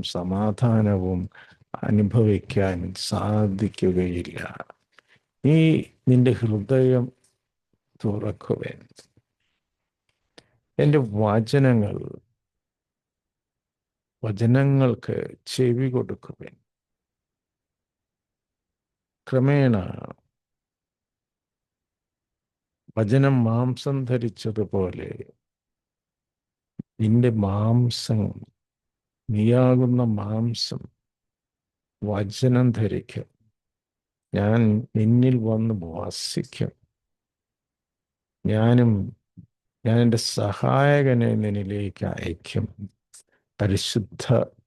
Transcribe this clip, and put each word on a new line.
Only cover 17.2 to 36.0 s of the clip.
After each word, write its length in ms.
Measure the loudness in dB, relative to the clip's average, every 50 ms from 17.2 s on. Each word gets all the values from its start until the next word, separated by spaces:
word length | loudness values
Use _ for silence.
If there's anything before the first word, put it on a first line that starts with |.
| _ _ _ _ _ _ _ _ _ _ _ _ _ _ _ _ _ _ _ _ _ _ _ _ _ _ _ _ _ _ _ _ _ _ _ _ _ _ _ _ _
ക്രമേണ 480 | -2 0 2 2 4 4 4 4 4 2 0 -2 -6 -10 -12 -14 -16 -18 -20 _ _ _ _ _ _ _ _ _ _ _ _ _ _ _ _ _ _ _ _ _ _ _ _ _ _ _ _ _ _ _ _ _ _ _ _ _ _ _ _ _ _ _ _ _ _ _ _ _ _ _ _ _ -8 _
വചനം 420 | -2 0 2 4 4 4 4 4 2 2
മാംസം 520 | 2 2 0 0 -2 -4 -4 -6 -4 -4 -4 -2
ധരിച്ചതുപോലെ 1040 | -2 -2 -2 -2 -6 -8 -8 -8 -6 -4 -4 -4 -2 -2 -2 -2 -2 -4 -8 -12 -12 -12 -14 -16 -20 _ _ _ _ _ _ _ _ _ _ _ _ _ _ _ _ _ _ _ _ _ _ _ _ _ _ _ _ _ -20 -20 _ _
നിന്റെ 340 | -2 0 2 4 4 4 2 0 0 -2
മാംസം, 800 | -2 -2 0 0 2 2 2 2 0 -2 -4 -4 -2 -2 -2 -2 -4 -6 -10 -16 -20 _ _ _ _ _ _ _ _ _ _ _ _ _ _ _ -4
നീയാകുന്ന 720 | -2 2 2 4 4 4 4 4 4 4 2 2 2 0 0 0 -2
മാംസം 680 | -4 -4 -6 -4 -4 -4 -4 -4 -6 -6 -8 -8 -10 -14 -16 _ _ _ _ _ _ _ _ _ _ _ _ _ _ _ _ _ _ _ _ _ _
വചനം 680 | -6 -4 -4 -4 -4 -6 -4 -2 0 2 2 4 2 2
ധരിക്കും. 560 | 2 0 -2 -2 -2 -6 -8 -10 -12 -12 -14 -14 _ _ _ _ _ _ _ _ _ _ _ _ _ _ _ _ _ _ _ _ -2
ഞാൻ 280 | 0 2 2 2 4 4 2 2 0 -2 -2 -2
നിന്നിൽ 400 | 0 2 4 4 4 4 4 2 2 0
വന്ന് 300 | 0 -2 0 -2 -2 -4 -4
വസിക്കും. 920 | -6 -8 -10 -10